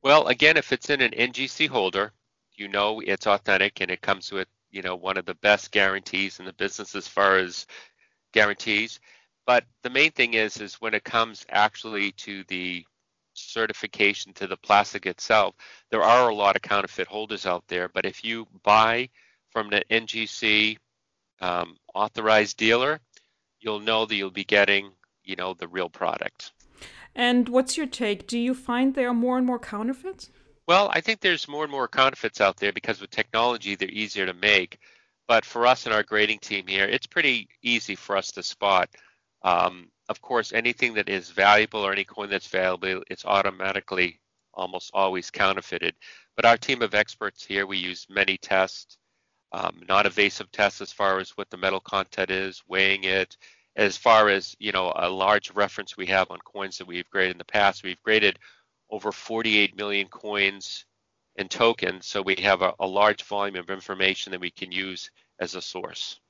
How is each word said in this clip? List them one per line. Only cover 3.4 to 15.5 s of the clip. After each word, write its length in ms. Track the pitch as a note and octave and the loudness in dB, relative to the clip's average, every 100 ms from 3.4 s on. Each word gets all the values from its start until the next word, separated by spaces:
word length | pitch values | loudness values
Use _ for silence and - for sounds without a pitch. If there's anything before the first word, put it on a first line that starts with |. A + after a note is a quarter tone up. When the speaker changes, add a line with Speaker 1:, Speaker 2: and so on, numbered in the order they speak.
| - F#2+ G2+ - | 2 2 2 -2
Speaker 1:
and 100 | F2+ | -6
it 120 | F2+ | -4
comes 280 | - F#2+ - | -2 -2 -4
with, 180 | G2 F#2 _ _ | -8 -8 _ _
you 120 | G2 | -12
know, 140 | F2+ F#2 | -8 -6
one 200 | F#2 F#2+ | -4 -4
of 80 | |
the 100 | F2+ F2 | -6 0
best 360 | G2+ G#2 - | 2 2 2
guarantees 680 | G#2 G2 F#2+ - F#2+ F#2+ - | 2 2 0 -6 -4 -4 -8
in 40 | |
the 80 | F#2+ | -16
business 420 | - G2 - G#2 | -6 -6 -6 -10
as 140 | G2+ - | -10 -6
far 280 | - G2 F#2+ | 2 4 4
as 280 | F#2 F2 - - - _ _ _ _ | 2 -6 -16 -20 -20 _ _ _ _
guarantees. 680 | A2 G#2 G2+ - G#2 A2+ - _ _ _ _ - | 2 2 0 -2 -2 -2 -10 _ _ _ _ 2
But 180 | B2 - _ | 2 2 _
the 80 | B2 | -4
main 200 | B2+ D#3 | 2 0
thing 240 | - A#2+ | 2 0
is, 260 | A2+ A2 - | 2 -2 -4
is 140 | G#2 | -12
when 180 | - A2+ | -8 -4
it 120 | G#2+ | -4
comes 420 | - A#2 A2+ G#2 - | -2 -2 -2 -6 -4
actually 600 | G2+ G#2+ - A2+ G#2+ G2+ | 2 2 0 -8 -4 -4
to 300 | - - G2 F#2 | -6 -14 -14 -10
the 360 | F#2 F2+ F2 - _ _ _ _ | -8 -6 -10 -14 _ _ _ _
certification, 1000 | - - A#2 A2 - A2+ - G#2 G2+ F#2+ | -20 -10 -4 -4 -4 -10 2 2 2 -10
to 120 | F#2 G2 | -10 -8
the 100 | F#2 | -8
plastic 500 | - G#2 G2+ G#2 F#2+ | 4 4 4 -4 -8
itself, 480 | F2 - A2 G2 | -8 2 2 2